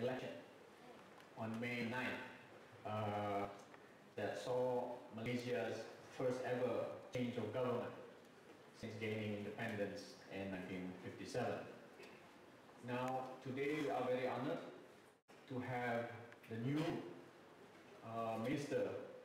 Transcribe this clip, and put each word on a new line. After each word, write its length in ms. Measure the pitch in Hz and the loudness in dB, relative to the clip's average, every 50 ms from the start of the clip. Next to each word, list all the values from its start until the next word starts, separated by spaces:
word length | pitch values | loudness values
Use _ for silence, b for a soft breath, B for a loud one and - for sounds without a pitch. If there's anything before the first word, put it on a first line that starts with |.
election 320 | 120 127 127 127 - - - - - - - - - - - - - - - - - - - - - - - | 2 2 2 0 -2 -4 -6 -6 -10 -12 -16 -16 -16 -18 -18 -16 -16 -16 -14 -14 -16 -16 -16 -16 -16 -14 -6
on 160 | - 113 110 110 113 | -2 -2 0 0 0
May 240 | 120 120 120 120 117 110 | 2 2 2 2 2 2
ninth, 340 | 123 123 123 - - - - - - - - - - - - - - - - | 2 2 2 0 0 -2 -4 -8 -10 -12 -14 -14 -16 -16 -16 -16 -16 -6 -2
uh, 580 | 107 107 107 107 107 104 104 104 104 101 101 101 101 - - - - - - - - - - - - - | 0 2 2 4 4 4 4 4 4 4 4 2 2 -2 -8 -12 -14 -16 -16 -16 -18 -18 -18 -18 -8 -2
that 260 | - 104 - 120 - | 0 2 2 2 0
saw 420 | - 127 123 127 127 127 123 123 120 - - - - - 107 | 2 4 4 6 6 6 6 4 2 0 -2 -4 -6 -8 -6
Malaysia's 680 | 110 113 123 123 117 117 123 120 113 113 110 110 - - - - - - - - | -2 0 2 2 2 2 2 2 4 4 2 0 0 -2 -6 -8 -12 -12 -10 -2
first 220 | - 131 127 123 - - | 2 4 4 4 4 4
ever 400 | 127 123 127 127 120 110 - - - - - - - | 2 4 4 6 6 6 4 4 2 -2 -6 -8 -4
change 240 | - 127 123 117 - | 0 2 2 2 2
of 160 | 120 107 - | 2 0 2
government 400 | - 131 127 120 117 113 104 - - - - - - - - - - - - - - - - - - - | 2 4 4 4 4 4 2 0 -4 -8 -10 -12 -14 -16 -16 -18 -18 -18 -16 -16 -16 -16 -16 -16 -10 -6
since 140 | 110 107 107 110 | -6 -6 -2 0
gaining 380 | 110 110 107 107 107 107 104 | 0 2 2 2 2 2 2
independence 800 | 101 104 - - - 113 110 104 101 101 95 95 - - - - - - - | 0 -2 -4 -2 -2 0 0 2 2 2 2 2 -4 -6 -8 -12 -14 -10 -6
in 180 | - 98 98 95 | -4 -2 -2 0
nineteen 380 | 95 92 90 90 90 90 90 90 87 - - | -2 -2 -2 -2 -2 -2 -2 -2 -4 -6 -6
fifty-seven. 560 | - - - 92 - - - - - - - - - - - - - - - - - - - - - - - - - - - - - - - - 123 | -8 -6 -6 -6 0 2 2 2 2 2 0 -2 -6 -10 -12 -14 -14 -14 -14 -14 -14 -14 -16 -16 -18 -18 -18 -18 -18 -18 -18 -18 -18 -16 -8 -2 0
Now, 360 | 123 123 127 131 131 127 - - - - - | 2 2 4 2 2 2 0 -2 -6 -6 -4
today 320 | 131 123 139 143 151 151 151 | -2 0 2 4 4 4 4
we 80 | 139 127 | 4 4
are 120 | 123 123 123 123 | 4 4 6 6
very 180 | 127 127 131 | 6 6 6
honored 300 | 123 120 123 135 147 127 - - - - - - - - - - - - - _ - - - - - | 4 4 4 4 2 2 0 -2 -6 -8 -12 -14 -14 -16 -18 -18 -20 -20 -20 _ -20 -20 -18 -8 -2
to 40 | 131 123 123 127 | 0 0 2 2
have 400 | 123 123 123 120 117 117 117 - 113 110 - - - - - - | 2 2 4 4 4 2 2 0 -4 -8 -10 -10 -12 -14 -8 -4
the 80 | 113 110 117 | -2 0 2
new, 160 | 135 147 156 165 - - - - - - - - - - - - - - - - - - - - - - - | 4 4 6 4 4 2 0 -2 -4 -8 -10 -12 -14 -16 -18 -18 -18 -18 -16 -16 -16 -16 -16 -16 -16 -16 -10
uh, 360 | - 117 113 113 117 113 113 110 | -6 -2 0 2 2 2 2 2
Minister 460 | 117 127 143 139 147 - 139 120 - - - - - - - - - | 2 2 2 2 2 2 2 4 4 2 0 -2 -4 -6 -10 -12 -14